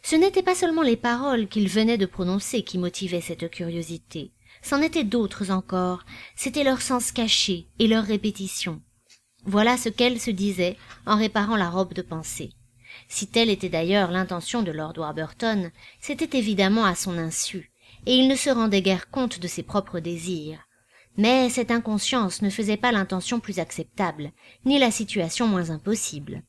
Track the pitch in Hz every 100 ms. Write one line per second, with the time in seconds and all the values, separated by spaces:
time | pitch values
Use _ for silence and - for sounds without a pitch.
0 | - 320 381 381 370 370 349 330 294 233
1 | 240 240 277 240 208 214 196 190 220 240
2 | 190 - 180 196 - 240 - 185 180 -
3 | 190 175 170 165 170 - 170 170 160 165
4 | _ 165 - _ _ - - 285 311 320
5 | 226 240 202 - 190 190 - 185 180 180
6 | - - - - 269 302 277 262 - 247
7 | 240 - 226 - - 180 165 - 220 220
8 | 208 208 208 202 190 - - 156 - _
9 | _ - _ _ - 202 220 247 247 -
10 | 247 240 240 185 202 185 180 202 - -
11 | - 208 220 214 208 220 175 175 185 -
12 | 185 160 156 - 135 - _ _ - -
13 | - - 196 233 226 196 185 165 170 202
14 | 180 180 185 175 165 240 196 156 156 165
15 | 156 151 156 - 226 214 170 - - -
16 | - 285 320 269 214 202 190 220 208 175
17 | 190 170 165 - - 185 - _ _ -
18 | - 254 262 269 294 247 220 196 190 185
19 | - 269 247 - 170 - - 202 196 180
20 | 165 170 170 175 151 156 - _ _ _
21 | _ - 220 262 254 247 240 233 226 214
22 | - 254 196 - 202 190 208 208 247 220
23 | 190 185 - 240 - 185 165 - 160 -
24 | 185 156 147 - - - 254 285 254 -
25 | 214 208 165 - 233 190 165 156 190 226
26 | - 151 143 139